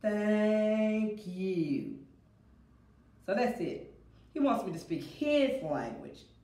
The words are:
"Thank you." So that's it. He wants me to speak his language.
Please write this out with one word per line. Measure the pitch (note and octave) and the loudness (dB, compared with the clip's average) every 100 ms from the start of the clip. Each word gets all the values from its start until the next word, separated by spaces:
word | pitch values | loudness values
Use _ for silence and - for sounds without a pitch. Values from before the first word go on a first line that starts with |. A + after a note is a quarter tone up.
"Thank | G#3+ G#3 G#3 G#3+ G#3+ G#3+ G#3+ A3 G#3+ G#3+ G#3+ G#3+ F3+ | 0 0 2 4 4 4 2 2 2 2 -2 -4 -8
you." | F3+ F#3+ F3+ D3+ B2+ - - - - - - - - - - - - - - - | -4 -2 0 0 0 -4 -12 -16 -20 -20 -20 -20 -20 -20 -20 -20 -20 -20 -18 -4
So | |
that's | G3+ A#3 - | 0 0 0
it. | - - - - - - - | -4 -6 -12 -20 -20 -20 -12
He | D#4 | 0
wants | C#4 A3 | 2 2
me | F#3 | 0
to | E3 | -6
speak | - D#3+ | -4 -6
his | - - D4 D4 C4 C4 | -6 -4 2 4 4 2
language. | D#3+ C#3 A#2 A2 - - - - | -2 -4 -4 -8 -14 -18 -20 -20